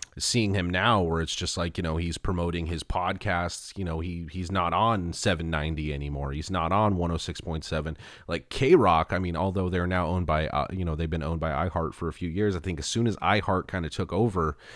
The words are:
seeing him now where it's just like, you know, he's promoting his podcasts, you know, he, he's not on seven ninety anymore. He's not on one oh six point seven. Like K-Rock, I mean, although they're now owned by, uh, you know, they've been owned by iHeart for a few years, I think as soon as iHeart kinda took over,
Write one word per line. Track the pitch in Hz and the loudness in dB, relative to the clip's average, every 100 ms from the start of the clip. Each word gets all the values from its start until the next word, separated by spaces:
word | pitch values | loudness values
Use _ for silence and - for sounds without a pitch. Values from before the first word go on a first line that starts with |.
| - - | -16 -6
seeing | - 123 104 | 0 2 2
him | 98 87 | 2 2
now | 90 110 107 | 2 4 4
where | 82 82 | 4 0
it's | 82 | -2
just | - 85 - | -4 -4 -2
like, | 85 - | -4 -2
you | |
know, | 85 80 | -2 0
he's | 85 - | -2 -2
promoting | - 87 87 85 82 | -2 0 0 -2 -2
his | 82 | -4
podcasts, | - 92 90 95 104 87 87 - - 98 | -4 -2 -2 -2 -2 0 -2 -6 -12 -8
you | |
know, | 90 80 | -4 -4
he, | 87 85 80 | -4 -6 -6
he's | 92 87 | -6 -2
not | 95 85 | 0 2
on | 87 113 107 87 | 4 4 2 -2
seven | 82 107 85 82 | -2 0 0 0
ninety | 80 76 78 76 | -2 -2 -2 -4
anymore. | 71 71 71 71 | -4 -4 -4 -4
He's | 73 82 | -6 -4
not | 92 82 | -2 2
on | 98 107 92 | 2 2 2
one | 85 | 0
oh | 82 | -2
six | - 82 | -4 -8
point | - 80 | -6 -6
seven. | - 78 78 78 - - - | -4 -4 -4 -8 -14 -14 -6
Like | 85 - | -6 -4
K-Rock, | - 131 170 98 82 80 | 0 6 8 8 4 2
I | 92 | 0
mean, | 92 85 | 0 0
although | 95 95 90 | 0 0 0
they're | 90 87 | 0 0
now | 92 82 | 0 0
owned | 90 80 | 0 2
by, | 78 - | 2 2
uh, | 73 - | 0 -2
you | 95 | -2
know, | 87 76 | -2 -2
they've | 80 | -2
been | 82 | -2
owned | 76 82 | -2 -2
by | 80 69 87 | 0 0 0
iHeart | 87 80 | 0 -2
for | - 82 | -4 -6
a | |
few | - 87 | -4 -4
years, | 85 104 | 0 2
I | 90 | 0
think | 95 80 | -2 -4
as | |
soon | - 113 117 | -2 0 2
as | - | 2
iHeart | 87 104 101 92 - | 2 2 2 0 0
kinda | 92 82 | -4 -4
took | - 90 | -4 -2
over, | 87 117 90 78 - - | 2 2 2 0 -2 -10